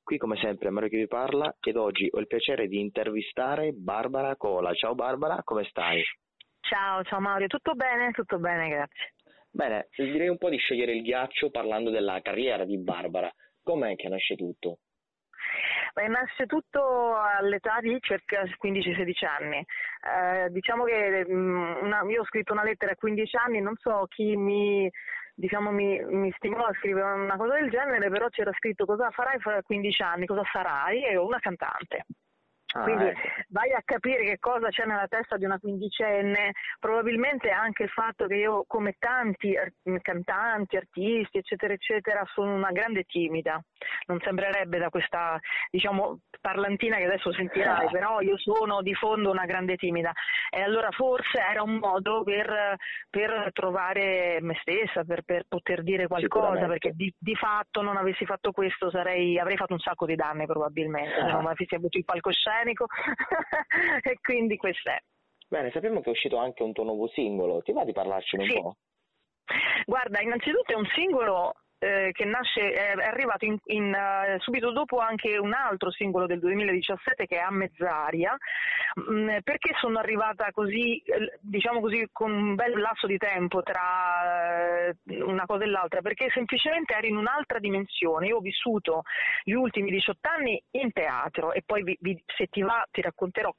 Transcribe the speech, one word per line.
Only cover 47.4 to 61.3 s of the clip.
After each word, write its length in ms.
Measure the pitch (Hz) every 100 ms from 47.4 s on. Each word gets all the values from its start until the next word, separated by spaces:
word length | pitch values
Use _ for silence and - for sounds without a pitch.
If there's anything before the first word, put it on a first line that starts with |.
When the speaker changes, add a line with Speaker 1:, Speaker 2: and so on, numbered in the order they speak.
| 180 196 185 175
Speaker 1:
Eh. 60 | -
Speaker 2:
però 280 | 180 202 220
io 180 | 196 196
sono 440 | - 220 214 202
di 120 | 190
fondo 380 | 190 220 220 196
una 140 | 190
grande 320 | 175 185 185 180
timida. 340 | 180 170 165 160 - - -
E 120 | 180
allora 300 | 202 220 220
forse 480 | - 262 247 - 254
era 240 | 190 208
un 120 | 214 220
modo 460 | 208 190 208 220
per, 520 | 202 202 214 208 202 196 - - -
per 420 | 202 214 220 196
trovare 840 | - 190 185 185 196 196 185 175 165
me 160 | 165 160
stessa, 460 | - 190 214 180
per, 160 | 165 170
per 220 | - 175 -
poter 340 | 180 - 180
dire 260 | 165 190 175
qualcosa, 380 | 175 196 214 214
Speaker 1:
Sicuramente. 200 | 185 175
Speaker 2:
perché 240 | 170 -
di, 200 | 160 190 -
di 180 | 170
fatto 460 | 220 220 208 208 214
non 140 | 202
avessi 300 | 196 190 185
fatto 260 | 180 196 214
questo 380 | 190 190 - 180
sarei, 500 | 180 175 180 175 175
avrei 160 | 175
fatto 160 | 190 190
un 60 | 175
sacco 260 | 180 170
di 100 | 160
danni 300 | 160 151 156
probabilmente, 680 | 151 156 151 151 156 151 151 -
Speaker 1:
Ah. 60 |
Speaker 2:
se 40 | -